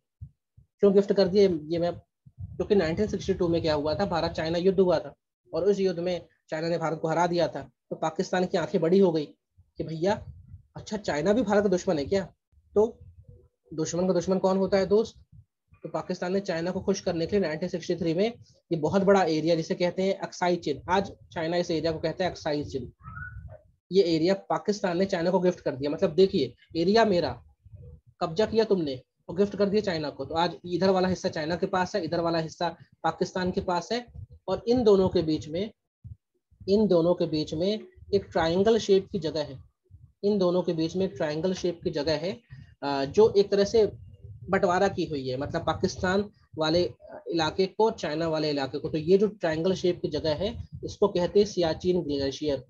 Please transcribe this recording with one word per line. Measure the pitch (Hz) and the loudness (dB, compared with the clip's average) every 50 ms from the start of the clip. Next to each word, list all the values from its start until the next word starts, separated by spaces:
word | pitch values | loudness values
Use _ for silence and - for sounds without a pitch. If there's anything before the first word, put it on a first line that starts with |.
| _ _ _ - - - _ _ _ _ _ - - _ _ _ | _ _ _ -20 -20 -20 _ _ _ _ _ -20 -20 _ _ _
क्यों | 202 202 190 | 4 6 6
गिफ्ट | 202 196 202 196 | 6 4 4 2
कर | 202 190 | 2 2
दिया | 180 185 208 196 190 170 151 151 | 4 4 4 4 4 4 0 -4
ये | 151 170 170 | -4 -2 -2
मैं, | 170 175 | -2 -2
क्योंकि | - - - _ _ _ _ - _ - - - - - 180 - 214 | -4 -6 -12 _ _ _ _ -20 _ -14 -14 -10 -8 -6 -2 2 2
नाइनटीन | 196 165 156 170 202 214 | 2 2 2 0 0 -2
सिक्सटी | 202 202 190 - - 185 | -2 -2 -4 -2 -2 -2
टू | 185 180 | 0 0
में | 170 170 165 | 0 0 0
क्या | 165 160 151 | 0 0 0
हुआ | 147 143 151 151 | 0 0 -2 -2
था, | 151 151 | -2 -2
भारत | 147 175 160 165 165 | -2 -2 -2 -2 -2
चाइना | 165 180 160 165 170 | -4 -4 -4 -2 -2
युद्ध | 175 175 190 185 175 | 0 2 2 4 4
हुआ | 190 180 165 147 | 4 4 2 0
था | - 143 - _ _ _ _ _ _ _ - | -2 -6 -14 _ _ _ _ _ _ _ -4
और | 147 175 | -2 0
उस | 208 202 185 | 0 2 2
युद्ध | 196 190 180 165 | 0 0 -2 -2
में | 170 180 180 165 - - _ _ _ - | -4 -4 -4 -6 -8 -12 _ _ _ -10
चाइना | 160 156 165 | -6 -4 -2
ने | 165 170 | -2 -2
भारत | 151 160 151 160 156 | -2 -2 -2 -2 -2
को | 170 | -2
हरा | 160 156 165 175 | 0 0 2 2
दिया | 170 175 175 160 | 2 2 0 0
था। | 143 - 143 131 - _ _ _ - | 0 -2 -6 -12 -14 _ _ _ -14
तो | 180 | -8
पाकिस्तान | - - 156 - - 185 - - 185 180 | -6 -4 -4 -2 -4 -4 -2 -2 -2 0
की | 180 - | 0 0
आंखें | 175 156 - - 185 | -2 0 0 0 0
बड़ी | 160 165 190 196 | 2 4 6 6
हो | 196 175 | 6 4
गई | 160 160 147 | 4 0 -2
कि | - - _ _ _ _ _ _ _ _ - 165 | -6 -10 _ _ _ _ _ _ _ _ -10 -10
भैया | 151 160 156 160 196 214 - - - - - - - - - - _ - | -8 -6 -2 -2 0 -2 -2 -6 -12 -18 -20 -20 -20 -20 -20 -20 _ -20
अच्छा | 156 - - 214 | -18 -12 -8 -8
चाइना | 208 - - 151 147 156 196 208 | -6 -4 -4 -4 0 2 2 2
भी | 254 | 2
भारत | 233 196 208 208 202 | 2 2 4 4 4
का | 208 | 4
दुश्मन | 180 180 - 190 170 147 | 2 0 0 0 0 0
है | 139 | 0
क्या। | 135 196 196 180 - - _ _ _ _ _ _ _ - | 0 -2 -2 -2 -4 -10 _ _ _ _ _ _ _ 2
तो | 202 220 240 - - - - - - - - - - _ _ _ _ _ - | 2 2 2 0 -8 -20 -20 -20 -20 -20 -20 -20 -20 _ _ _ _ _ -10
दुश्मन | 165 147 160 160 170 175 185 | -8 -6 -6 -4 -2 -2 0
का | 185 175 | 0 0
दुश्मन | 175 165 185 190 | 0 0 0 0
कौन | 185 190 185 190 | 2 2 2 2
होता | 196 190 185 202 | 2 2 2 2
है | 190 190 | 2 2
दोस्त? | 170 202 214 226 - - - - _ - - - _ _ _ _ _ _ _ - | 4 2 2 2 0 -6 -18 -20 _ -20 -20 -20 _ _ _ _ _ _ _ -12
तो | 165 | -10
पाकिस्तान | - 160 - - 180 - 185 180 190 | -8 -8 -6 -6 -6 -6 -4 -2 -2
ने | 196 | -2
चाइना | 196 196 170 165 165 180 | -2 -2 -4 -4 -4 -4
को | 190 190 | -4 -4
खुश | - 202 196 - | -2 -2 -2 -2
करने | - 196 165 160 165 | -2 -2 -2 -2 -2
के | - 202 | 0 0
लिए | 202 185 | 0 0
नाइनटीन | 151 156 165 180 175 | 0 -2 -4 -6 -6
सिक्सटी | - 170 165 - 175 | -6 -6 -4 -4 -4
थ्री | 165 175 165 160 | -2 0 0 0
में | 180 208 240 233 - - _ _ _ _ - | 2 0 -2 -2 -6 -16 _ _ _ _ -6
ये | 165 | -4
बहुत | 160 143 147 175 196 190 | -2 0 0 2 2 4
बड़ा | 190 202 196 185 | 6 6 6 4
area | 160 160 156 151 165 170 | 2 2 2 2 2 2
जिसे | 165 160 - 190 | 2 0 -2 -2
कहते | - 180 175 170 185 185 | -2 -2 0 0 0 0
हैं | 196 190 | 0 -2
अक्साई | - 185 185 - - 180 180 180 | -2 -6 -10 -6 -2 0 0 0
चिन, | 170 - 160 139 131 - 170 | 0 -2 -4 -4 -4 -2 0
आज | 180 196 190 - - - - - - | 0 0 0 -2 -6 -18 -20 -12 -8
चाइना | 180 160 165 175 | -6 -4 -2 0
इस | 175 175 175 | 0 0 0
area | 165 156 151 165 | -2 -2 0 -2
को | 160 156 | -2 -2
कहता | - 160 156 - 185 | -4 -4 -2 -2 -2
है | 170 | -4
अक्साई | - - - 160 151 151 139 | -4 -4 -4 -4 -2 -2 -4
चिन, | - - 131 120 120 - _ - - - - 1077 1077 - - - - - - _ _ _ _ _ - | -6 -8 -8 -10 -12 -16 _ -18 -16 -14 -14 -14 -14 -14 -14 -16 -16 -18 -20 _ _ _ _ _ 0
ये | 180 196 185 | 4 4 4
area | 170 165 156 160 185 190 196 - - | 4 4 2 4 2 2 0 -2 -4
पाकिस्तान | 165 160 - - 202 208 - 185 170 | -4 -2 -2 -2 -2 -2 -2 -2 0
ने | 175 190 | 0 0
चाइना | 190 196 170 165 185 | 0 0 0 0 2
को | 185 185 | 2 2
gift | 180 180 175 - | 2 2 0 0
कर | - 160 135 | -4 -6 -4
दिया। | 127 139 147 | -4 -4 -4
मतलब | 156 160 196 175 151 | -2 0 -2 2 4
देखिए | 170 190 190 196 175 131 113 - _ _ - - | 4 4 4 4 0 -2 -2 -6 _ _ -8 -4
area | 160 170 185 208 226 226 | -2 2 4 4 4 4
मेरा, | 214 185 170 156 131 120 - - - _ _ - - - - - - - - _ _ _ - | 4 4 2 0 -2 -4 -10 -14 -20 _ _ -20 -20 -20 -20 -20 -20 -20 -20 _ _ _ -6
कब्जा | 175 170 160 185 214 | -6 -2 0 0 0
किया | 220 214 220 220 | 2 2 2 2
तुमने | 220 202 185 160 143 131 123 - _ _ _ _ - | 2 2 0 0 -2 -6 -8 -12 _ _ _ _ -6
और | - | -2
gift | 170 202 202 202 | 0 0 0 0
कर | 190 202 196 | 0 0 2
दिया | 190 214 | 2 0
चाइना | 202 196 170 160 151 143 | 0 0 -2 -2 -4 -6
को। | - - 139 | -6 -8 -8
तो | 135 156 | -4 -2
आज | 165 170 175 165 - - | 0 0 0 -2 -6 -8
इधर | 175 175 165 185 196 | -4 -2 2 2 4
वाला | 190 185 185 | 4 4 2
हिस्सा | 185 180 - - 185 | 0 0 -2 -4 -4
चाइना | - 165 151 156 175 | -4 -4 -4 -4 -4
के | 170 196 | -2 -2
पास | - - 185 180 180 - | -2 0 0 0 -2 -2
है, | 165 165 | -4 -4
इधर | 151 170 175 | -2 -2 -2
वाला | 170 165 165 165 | 0 0 0 0
हिस्सा | 160 156 - - 170 165 170 - - _ _ _ - | -2 -4 -4 -4 -4 -4 -4 -8 -16 _ _ _ -4
पाकिस्तान | 160 160 - 190 - - 185 180 180 | -4 -2 -2 -4 -4 -2 -2 -2 -2
के | 185 196 | -2 -2
पास | 190 185 175 180 180 - | -2 -2 -2 -2 -2 -4
है, | 220 247 240 - - - - - - - _ | -6 -6 -6 -10 -14 -18 -18 -18 -20 -12 _
और | 180 190 185 - | -6 -6 -2 0
इन | 233 240 254 233 | 0 2 4 6
दोनों | 214 202 190 185 180 | 6 6 6 6 4
के | - 180 | 2 0
बीच | 160 156 156 151 - | 0 0 -2 -2 -4
में, | 151 156 175 202 226 - _ _ _ _ _ - - - - _ _ _ _ _ _ _ - - | -6 -6 -6 -6 -6 -10 _ _ _ _ _ -20 -20 -20 -20 _ _ _ _ _ _ _ -10 -2
इन | 185 196 214 220 | 2 4 4 4
दोनों | 185 180 170 160 175 175 | 6 4 6 6 4 2
के | 175 175 | 2 0
बीच | 151 156 151 151 - 160 | 0 -2 -2 -4 -4 -4
में | 156 180 202 214 214 - - _ - - - 196 | -2 -2 -2 -2 -4 -6 -12 _ -20 -4 -2 0
एक | 196 196 - | 0 0 -2
triangle | - 185 160 165 170 190 196 226 233 214 | -2 0 2 2 2 4 4 4 4 4
shape | - - 196 190 190 - | 4 4 4 4 4 0
की | - 196 | -4 -4
जगह | 160 151 143 156 147 | -4 -4 -2 -4 -4
है, | 135 135 127 - _ _ _ _ _ - - - - _ _ - | -6 -8 -16 -18 _ _ _ _ _ -20 -20 -20 -20 _ _ 0
इन | 202 214 | 0 2
दोनों | 202 185 175 175 180 170 | 2 2 2 2 2 0
के | 180 170 | 0 0
बीच | 160 165 165 175 | 0 -2 -2 -2
में | 185 190 | -2 -2
एक | 185 - | -2 -2
triangle | - 165 151 151 160 165 185 185 | -2 -4 -2 -2 -2 -2 -2 -2
shape | - - 180 170 - - | -2 -4 -4 -4 -4 -4
की | 170 | -4
जगह | 151 147 143 160 156 | -4 -2 -2 -2 -2
है, | 147 160 185 233 - _ _ - - - - - _ 135 | -2 -2 -6 -8 -10 _ _ -20 -20 -20 -20 -14 _ -6
अ, | 143 139 139 139 | -4 -2 -2 -2
जो | 143 - 202 214 226 220 | 0 4 4 4 6 6
एक | 202 196 - | 4 2 4
तरह | 202 196 196 | 2 2 2
से | 196 - 226 208 196 - - - - - - - - - - - - | 4 4 4 2 2 0 -6 -18 -20 -20 -20 -20 -20 -18 -14 -4 -2
बंटवारा | 185 196 - 175 175 185 202 | 0 2 2 2 2 2 2
की | 190 - 190 165 | 0 0 -2 -4
हुई | 147 156 139 131 | -4 -6 -6 -6
है, | 131 127 | -4 -4
मतलब | 127 147 147 - 165 - | -4 -4 -4 -6 -4 -2
पाकिस्तान | 160 160 - - 185 - - 190 180 185 202 208 208 - _ _ _ - | -4 -2 -2 -2 -4 -2 -2 -2 0 0 0 -2 -4 -8 _ _ _ -6
वाले | 156 156 156 165 175 175 - - _ - - - - - - | -4 0 0 2 2 0 0 -4 _ -20 -20 -18 -14 -8 -4
इलाके | 170 165 156 156 151 - 190 | -2 -2 -2 0 0 0 -2
को, | 185 - - 220 226 | 0 2 2 2 2
चाइना | 220 - - 160 151 156 165 | 2 -2 -4 -4 -2 -2 -2
वाले | 165 156 156 151 151 | 0 0 0 0 0
इलाके | 147 143 135 135 147 143 | -2 -2 -2 -4 -6 -6
को। | - 151 | -6 -4
तो | 147 | -4
ये | 156 151 160 190 | -2 2 4 4
जो | 196 214 202 | 4 4 2
ट्रायंगल | 214 - - 165 156 160 165 190 185 | 0 -2 -2 -2 0 0 0 0 0
शेप | 185 - 180 170 - | 0 0 -2 -2 -2
की | - 160 | -4 -6
जगह | 147 143 143 160 151 | -4 -4 -2 -2 -2
है | 147 185 220 233 - - - - - - | -2 -4 -6 -6 -8 -12 -14 -12 -12 -10
इसको | - - - 202 | -10 -2 0 0
कहते | 196 - 175 180 170 - 202 | 2 2 0 0 2 4 2
हैं | 208 | 2
सियाचिन | 202 - 180 170 160 160 - - 180 180 180 160 | 2 0 0 0 0 0 0 0 0 0 0 0
ग्लेशियर, | 143 143 139 139 135 135 - 151 151 139 135 - | -2 -2 -2 -2 -4 -4 -4 -2 -2 -2 -2 -6